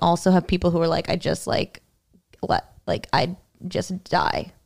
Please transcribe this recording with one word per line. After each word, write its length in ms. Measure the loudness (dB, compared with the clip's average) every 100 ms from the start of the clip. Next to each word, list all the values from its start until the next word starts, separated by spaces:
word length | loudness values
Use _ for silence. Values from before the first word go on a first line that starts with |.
also 280 | 2 2 4
have 140 | 4 4
people 240 | 0 2
who 100 | 2
are 80 | 2
like, 200 | 0 -2
I 80 | -2
just, 300 | -2 -4 -2
like, 360 | -2 -2 -8 _ _ _ _ _ -10
let, 220 | -4 -4 -4 -14 -6
like, 200 | -4 0
I'd 240 | 0 0 -4 _ _ -6
just 340 | -4 -4 -8
die. 480 | -2 0 0 -2 -6 _